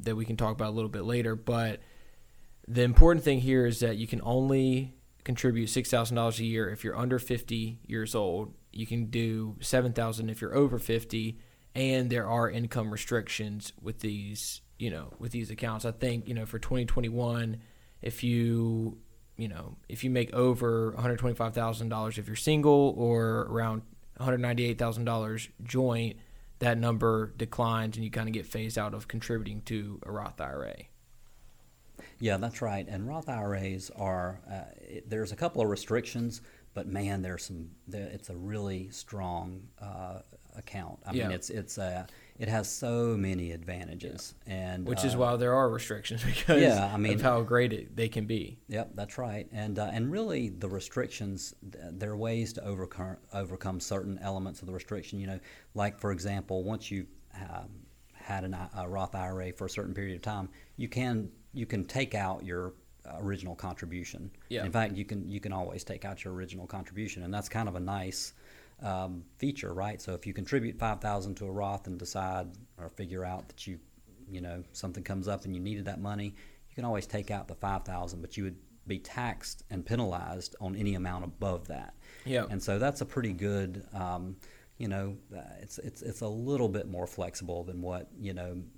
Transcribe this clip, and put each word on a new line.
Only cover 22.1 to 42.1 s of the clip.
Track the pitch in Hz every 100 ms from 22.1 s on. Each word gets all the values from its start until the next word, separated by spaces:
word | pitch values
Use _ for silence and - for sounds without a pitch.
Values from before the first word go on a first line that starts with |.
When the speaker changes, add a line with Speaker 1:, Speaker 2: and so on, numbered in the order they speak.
| 107
Speaker 1:
if | 104
you're | 110
single | - 151 147 143 139 -
or | 120 117 113 113 -
around | 113 113 110 - - - -
a |
hundred | 131 127
ninety-eight | 123 120 120 113
thousand | 117 113
dollars | 117 117 110 110 - -
joint, | 117 127 127 117 113 - - - - -
that | 120 117
number | 117 113 113 110 107 -
declines | 113 - 117 113 110 110
and |
you | 110
kinda | 117 110
get | 110 -
phased | 113 110 110
out | 104
of | 104 -
contributing | 113 - 113 107 104
to | - 110 101 101
a | -
Roth | 104 101 -
I |
R | 69 69
A. | 57 - - - - - - - - - - - - - - -
Speaker 2:
Yeah, | 113 98
that's | 117 -
right. | 113 101 90
And | 98 110
Roth | 160 151
I |
R | 120 101
As | 98 95 92 - -
are, | 98 92 90 98 -
uh, | 98 - -
it, | - - 113
there's | 110 101
a | 101
couple | 170 135
of | 107
restrictions, | 98 - 117 120 120 117 113 - - -
but | 101 101
man, | 101 101 98
there's | 92 87
some, | - 87 82 92 -
there, | 104 98
it's | 98 -
a | 87
really | 95 107 101 95 95
strong, | 113 - 104 92 85 90 95 110 -
uh, | 101 92 92 92 - - - -
account. | - 98 82 - -
I |
mean, | 123
Speaker 1:
Yeah. | 110
Speaker 2:
it's, | 90 -
it's, | 110 95 -
uh, | 92 90 92